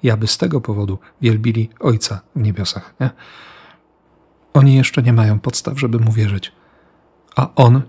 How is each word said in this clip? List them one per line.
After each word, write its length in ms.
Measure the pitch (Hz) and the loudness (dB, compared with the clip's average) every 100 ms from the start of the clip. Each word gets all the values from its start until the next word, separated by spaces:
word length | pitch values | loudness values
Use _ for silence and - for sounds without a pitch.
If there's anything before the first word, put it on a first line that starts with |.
i 60 | 123 | -2
aby 160 | 110 107 | 0 -2
z 100 | - | -4
tego 240 | 175 147 | -4 -4
powodu 380 | 117 104 101 98 - _ | -4 -4 -4 -6 -12 _
wielbili 480 | 120 110 113 110 113 - | 0 0 0 -2 -4 -4
Ojca 420 | - 110 - 101 - 156 | -2 -2 -4 -10 -10 -4
w 60 | |
niebiosach", 520 | 107 98 95 - - - | -4 -4 -8 -10 -14 -6
nie? 100 | 127 - - - - - - _ _ _ _ _ _ _ _ | -6 -6 -20 -20 -20 -20 -20 _ _ _ _ _ _ _ _
Oni 220 | 147 139 135 | 4 6 4
jeszcze 280 | 127 - | 2 0
nie 100 | 123 | 2
mają 260 | 113 110 107 | 2 2 0
podstaw, 400 | - - - 135 | -4 -8 -8 -6
żeby 200 | 131 117 | -2 0
mu 120 | 113 | 0
wierzyć, 400 | 110 107 98 - _ _ _ _ _ _ _ _ - | 0 -2 -4 -10 _ _ _ _ _ _ _ _ -6
a 140 | 131 - | -2 2
On 260 | 123 131 | 4 4